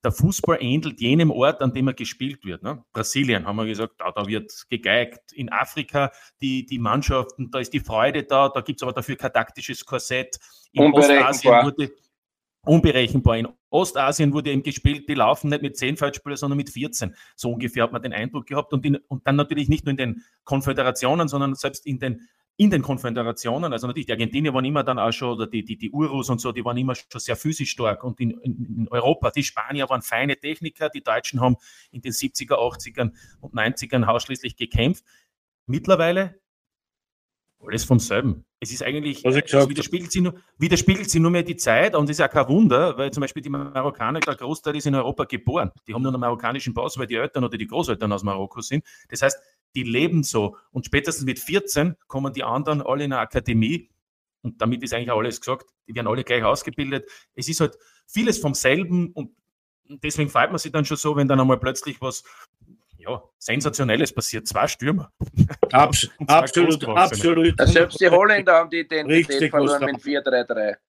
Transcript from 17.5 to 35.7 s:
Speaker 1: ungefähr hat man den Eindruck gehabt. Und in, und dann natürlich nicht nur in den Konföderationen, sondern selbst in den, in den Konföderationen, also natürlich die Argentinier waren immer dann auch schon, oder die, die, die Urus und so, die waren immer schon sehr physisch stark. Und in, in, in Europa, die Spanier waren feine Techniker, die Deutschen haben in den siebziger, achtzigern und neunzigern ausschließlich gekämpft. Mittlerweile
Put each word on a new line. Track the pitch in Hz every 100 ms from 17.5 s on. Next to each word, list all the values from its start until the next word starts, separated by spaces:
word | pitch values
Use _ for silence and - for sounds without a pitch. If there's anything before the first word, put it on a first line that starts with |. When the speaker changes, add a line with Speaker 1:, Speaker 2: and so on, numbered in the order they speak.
Speaker 1:
ungefähr | 113 123 123
hat | 117
man | 120
den | 123
Eindruck | 101 120 135 -
gehabt. | 143 147
Und | 139 151
in, | 139 _
und | 131 -
dann |
natürlich | 139 143 147 139
nicht | 151
nur | 147
in | 139
den | 123 113 - _
Konföderationen, | - 139 135 135 127 123 127 165 160
sondern | 139 139 135
selbst | 139 135 -
in | 131
den, | 135 117 - _ _ -
in | 208
den | 165
Konföderationen, | 131 131 123 117 117 117 120 131 170
also | 117 123
natürlich | 139
die | 127
Argentinier | 110 113 123 151
waren | 131 131
immer | 147
dann | 127 123
auch | 110
schon, | 117 127
oder | 113 107
die, | 110
die, | 110 107
die | 107
Urus | 143 151 135 127
und | 117
so, | 127
die | 117
waren | 117 120
immer | 131
schon | 120 - 120
sehr | -
physisch | 117 151 160 139
stark. | - 113 101
Und | 123 104
in, | 117 -
in, | 127 120 113 113
in | 110
Europa, | 120 120 160 123
die | 143
Spanier | 135 - 113 143 127
waren | 127
feine | - 117 139 135
Techniker, | 147 156 160 _ 151
die | 143
Deutschen | 123 113 - 127
haben | 127 120 - - _
in | 123
den | 131
siebziger, | 113 135 - 123 131
achtzigern | 120 117 131 131 117 - - _
und | -
neunzigern | 117 110 131 120 127
ausschließlich | 110 117 - 131 123 -
gekämpft. | 113 113 123 190 _ _ _ _ _ _
Mittlerweile | -